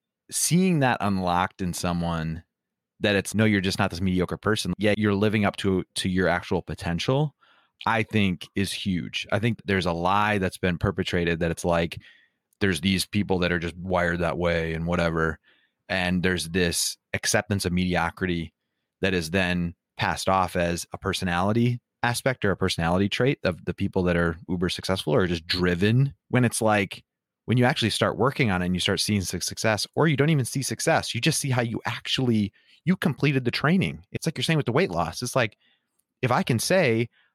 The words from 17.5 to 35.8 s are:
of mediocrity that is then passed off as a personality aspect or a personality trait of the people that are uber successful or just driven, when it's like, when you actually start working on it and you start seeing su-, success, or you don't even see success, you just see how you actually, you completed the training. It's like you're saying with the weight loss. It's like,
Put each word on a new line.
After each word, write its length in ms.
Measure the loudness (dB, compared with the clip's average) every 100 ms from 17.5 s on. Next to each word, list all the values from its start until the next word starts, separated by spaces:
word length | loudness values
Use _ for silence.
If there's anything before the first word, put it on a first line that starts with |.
| -2
of 80 | 0
mediocrity 800 | 0 0 0 -2 -2 -4 -2 -6 _ _ _ _ -4
that 120 | -2
is 180 | 0 0
then 440 | 0 0 0 -2 -6 _ -6
passed 300 | -4 -2 2
off 300 | 2 2 0
as 280 | 0 -2 -6
a 60 | -8
personality 800 | -4 -2 -2 0 2 2 2 0 _ _
aspect 400 | -4 -2 -2 -2
or 80 | -2
a 60 | 0
personality 520 | -2 0 0 2 2
trait 300 | 2 0 0
of 200 | -2 -4 -6
the 80 |
people 300 | -4 -2 0
that 140 | 2 2
are 200 | 2 -2 -4
uber 220 | -2 -2
successful 440 | -2 -4 -4 0
or 120 | 2 2
just 220 | 0 -4
driven, 640 | 0 0 2 2 4 2 -2 _
when 140 | 0 2
it's 160 | 2
like, 420 | 2 2 0 -6 _ _ _ _ -2
when 120 | 2
you 80 | 2
actually 240 | 2 0
start 280 | 2 0 2
working 340 | 0 2 2
on 100 | 2
it 60 | 0
and 80 | 0
you 40 |
start 200 | 0 0
seeing 220 | 0 0
su-, 180 | 0 -4
success, 480 | -6 -4 0 0 -2 0
or 120 | 0
you 80 | 2
don't 140 | 2
even 160 | 2 0
see 160 | -4
success, 540 | -4 -4 0 0 0 -4
you 60 |
just 180 | -2 -2
see 100 | 0
how 120 | 0
you 200 | 0 -2 -6
actually, 680 | -8 -4 -2 2 2 0 -4 _ _ -2
you 100 | 0
completed 480 | 0 0 0 0
the 80 | 0
training. 520 | 0 2 2 0 -4 -12
It's 160 | -8 -6
like 100 | -4
you're 60 |
saying 140 | 0 0
with 80 | 0
the 60 |
weight 200 | 0 0
loss. 300 | 0 -4 -4
It's 140 | -4 -2
like, 220 | -2 -4 _ _